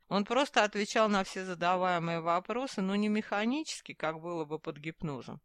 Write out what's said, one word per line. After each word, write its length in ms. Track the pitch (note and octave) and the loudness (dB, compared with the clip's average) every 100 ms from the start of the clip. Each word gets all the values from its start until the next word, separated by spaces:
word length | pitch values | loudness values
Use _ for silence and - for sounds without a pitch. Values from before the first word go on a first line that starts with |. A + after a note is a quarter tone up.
| - | -2
Он 160 | F#3+ | 0
просто 400 | G3+ B3 C#4+ B3+ | 2 2 2 4
отвечал 460 | G#3 G#3 G#3 A#3 A3 | 2 2 0 4 4
на 140 | G3+ | 4
все 200 | F#3+ F#3+ | 0 -4
задаваемые 760 | F#3 E3+ F3 F#3 F3+ F3 E3 E3+ | -6 -2 2 2 2 2 0 -2
вопросы, 600 | E3 E3+ F3+ A3 C4+ - | 0 0 0 -4 -4 -2
но 160 | F#3+ G3+ | 0 2
не 140 | G#3+ | 2
механически, 800 | G#3+ - G3+ A3 C#4+ D#4+ - - | 0 0 -2 0 -2 -4 -8 -12
как 260 | - D#3 D#3+ | -6 -4 -4
было 280 | E3 E3+ D3+ | -4 -4 -4
бы 120 | D3+ | -6
под 200 | - D3 | -6 -8
гипнозом, 640 | D3+ - D#3+ C3 B2+ D3+ | -8 -6 -6 -6 -8 -14